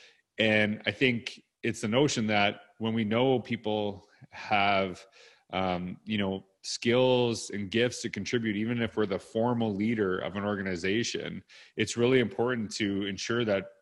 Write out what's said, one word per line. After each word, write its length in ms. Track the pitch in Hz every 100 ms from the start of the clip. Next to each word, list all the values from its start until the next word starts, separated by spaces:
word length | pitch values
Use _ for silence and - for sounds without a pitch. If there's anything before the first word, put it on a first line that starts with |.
| - _ _ -
And 420 | 110 107 107 110 -
I 40 |
think 480 | 104 131 117 - - _ _
it's 200 | 120 110
the 60 | 110
notion 380 | 120 147 - 107
that 340 | 104 101 - - -
when 160 | 110 113
we 80 |
know 360 | 107 113 135 127
people 680 | - 117 104 107 104 98 - _ -
have 760 | - - 104 101 98 95 87 - - - _ -
um, 440 | 92 92 90 90 - 101
you 120 | 107
know, 260 | 98 95 - _
skills 880 | - - 117 120 127 127 120 110 -
and 180 | 101 101
gifts 320 | 113 120 -
to 80 | 117
contribute, 460 | 107 95 123 113 101
even 260 | 110 120
if 160 | 113 -
we're 80 | 104
the 140 | 95
formal 540 | - 113 120 120 113
leader 460 | 98 110 113 95 92
of 160 | - 98
an 80 |
organization, 1000 | 101 101 95 87 92 107 117 - 76 92 - - - -
it's 180 | 110 117
really 240 | 120 131
important 520 | 113 - 120 123 104
to 340 | - 104 98 101
ensure 400 | 98 - 117 113
that 200 | 98 95 -